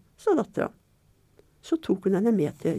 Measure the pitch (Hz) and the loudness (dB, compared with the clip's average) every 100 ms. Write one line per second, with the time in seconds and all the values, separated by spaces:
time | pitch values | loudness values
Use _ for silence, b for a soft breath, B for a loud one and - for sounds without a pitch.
0 | _ _ 440 302 - - - - _ _ | _ _ 0 0 0 -4 -6 -8 _ _
1 | _ _ _ _ _ _ - 320 - 190 | _ _ _ _ _ _ -6 -4 -2 -2
2 | 190 196 233 202 147 - 165 | 0 2 2 2 0 -2 -4